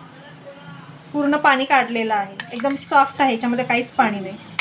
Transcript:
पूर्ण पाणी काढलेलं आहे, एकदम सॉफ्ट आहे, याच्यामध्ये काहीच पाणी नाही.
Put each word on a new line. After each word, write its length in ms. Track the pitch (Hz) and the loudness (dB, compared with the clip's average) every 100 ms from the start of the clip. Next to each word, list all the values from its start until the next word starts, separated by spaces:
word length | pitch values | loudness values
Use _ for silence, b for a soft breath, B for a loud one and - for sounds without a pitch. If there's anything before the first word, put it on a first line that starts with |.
| - - - - - - - - - - - | -20 -20 -20 -20 -20 -20 -18 -18 -20 -20 -8
पूर्ण 240 | 294 285 294 | -2 0 4
पाणी 280 | 294 262 269 | 4 4 4
काढलेलं 480 | 277 233 233 220 | 2 2 -2 -2
आहे, 220 | 214 196 196 - | -2 -2 -8 -10
एकदम 220 | 240 277 277 | -4 -4 -4
सॉफ्ट 460 | - 285 277 - | 2 2 4 2
आहे, 120 | 269 | 0
याच्यामध्ये 320 | 226 233 240 247 | 0 -2 -2 -2
काहीच 260 | 240 254 | -2 0
पाणी 280 | - 226 202 | 0 0 -2
नाही. 180 | 190 208 - 165 | -8 -12 -10 -8